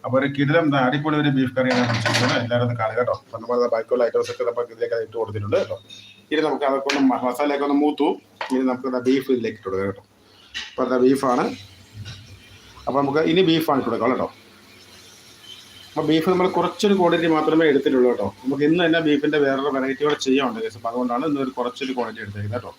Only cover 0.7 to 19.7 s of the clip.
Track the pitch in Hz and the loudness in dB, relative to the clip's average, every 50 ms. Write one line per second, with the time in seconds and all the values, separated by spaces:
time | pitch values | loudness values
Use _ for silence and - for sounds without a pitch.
0.7 | 139 139 127 131 147 147 147 156 151 151 143 147 139 135 131 123 - 131 127 127 | 2 2 2 2 0 0 0 0 0 2 2 2 2 2 0 0 0 -2 0 2
1.7 | 123 123 123 117 117 - - 113 - - - - 156 131 - - 120 120 123 120 | 2 0 0 0 -2 -2 -2 -2 0 0 0 0 0 -2 -2 -2 0 0 0 0
2.7 | - 113 110 110 110 120 123 107 92 - _ _ - 110 110 117 123 123 120 117 | -2 -2 -4 -2 0 -2 -2 -2 -2 -6 _ _ -14 -12 -6 -2 0 0 2 0
3.7 | 117 113 110 - 127 123 120 113 - 120 117 - - - 127 - 117 120 120 117 | 0 -2 0 -2 0 0 0 0 0 -2 -2 -2 -6 -4 -4 -4 -2 -4 -6 -8
4.7 | 113 110 117 117 117 117 110 107 107 113 110 104 101 110 101 101 139 190 - - | -4 -6 -4 -2 -2 -4 -4 -6 -6 -6 -6 -4 -6 -8 -4 -2 0 -2 -2 -2
5.7 | - - - - - - - - - - _ _ 147 156 151 151 135 131 147 135 | -8 -12 -12 -20 -20 -20 -20 -20 -20 -20 _ _ -2 0 0 0 -2 0 0 0
6.7 | 139 135 135 139 139 143 135 131 120 113 123 123 123 143 147 143 143 135 143 143 | 0 0 -2 -2 0 2 2 2 2 2 -2 -4 -2 0 -2 -2 0 -2 0 0
7.7 | 143 143 147 151 147 - 143 170 196 - _ _ _ _ - - 131 127 131 131 | 2 2 2 2 2 0 0 -2 -2 -4 _ _ _ _ -8 -4 -2 0 0 0
8.7 | 123 127 131 131 127 123 120 127 135 135 127 135 131 117 113 113 107 - - 95 | -2 -2 -6 -6 -6 -2 0 2 0 0 2 0 -2 -2 -2 -6 -8 -8 -10 -6
9.7 | 95 95 98 98 98 - - _ _ _ _ _ - - - - - - - - | -4 -4 -4 -4 -6 -8 -18 _ _ _ _ _ -20 -20 -20 -14 -14 -14 -14 -10
10.7 | - - 131 123 131 123 127 131 135 131 - 131 139 151 185 262 269 - - - | -4 -4 -2 0 2 4 4 4 4 4 2 0 0 0 0 -2 -6 -10 -16 -20
11.7 | - - - - - - - - - - - - - - - - - - - - | -20 -20 -20 -20 -18 -16 -16 -14 -16 -18 -20 -20 -20 -20 -20 -20 -20 -20 -20 -20
12.7 | - - - - 123 139 139 139 135 156 165 165 160 185 185 160 160 156 160 - | -20 -12 -10 -4 -2 0 0 0 0 0 0 2 2 4 4 4 2 2 2 2
13.7 | 143 131 113 117 113 110 110 123 127 - - - - - - - - - - - | 0 0 0 -2 -2 0 0 0 0 0 -2 -6 -8 -16 -20 -20 -20 -20 -20 -20
14.7 | - - - - - - - - - - - - - - - - - - - - | -20 -20 -20 -20 -20 -20 -20 -20 -20 -20 -20 -20 -20 -20 -20 -20 -20 -20 -20 -20
15.7 | - - - - - 156 156 147 156 160 - 190 185 175 180 185 - 175 170 175 | -20 -20 -20 -8 -6 -2 0 2 2 2 2 2 2 2 2 2 2 0 -2 -2
16.7 | - - - 202 202 190 175 170 165 160 165 165 160 156 151 156 160 160 165 151 | -2 0 2 2 4 4 4 4 4 2 2 2 2 2 2 2 4 4 4 4
17.7 | 135 143 - 151 135 127 123 123 117 - 101 101 - - - 131 139 135 147 151 | 4 4 2 2 4 4 4 4 2 0 -4 -6 -6 -6 -6 -4 -2 2 2 2
18.7 | 165 180 175 165 165 170 160 151 147 139 143 151 151 151 143 135 135 135 139 147 | 4 4 4 2 2 2 2 2 2 2 2 0 2 2 2 2 0 0 -2 -2